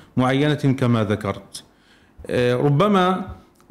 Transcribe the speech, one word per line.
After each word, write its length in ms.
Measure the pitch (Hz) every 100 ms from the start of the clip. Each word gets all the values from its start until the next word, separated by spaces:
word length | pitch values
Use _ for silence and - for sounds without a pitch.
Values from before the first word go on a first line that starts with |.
| - -
معينة 380 | 127 135 151 147
كما 480 | 139 123 123 117
ذكرت. 600 | 104 104 98 - - - - _ _ _ _ - -
آه، 280 | 107 123 123
ربما 680 | 143 143 208 196 180 185 190 - - _ -